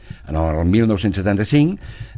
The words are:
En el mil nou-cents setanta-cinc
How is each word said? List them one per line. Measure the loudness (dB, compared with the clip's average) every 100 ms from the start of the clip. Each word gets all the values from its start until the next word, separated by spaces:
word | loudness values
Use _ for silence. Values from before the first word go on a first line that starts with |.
| -20 -18 -6
En | -2
el | -2 0
mil | 2 4 2
nou-cents | 2 -2
setanta-cinc | -2 0 -2 2 2 2 0 -10 -16 -16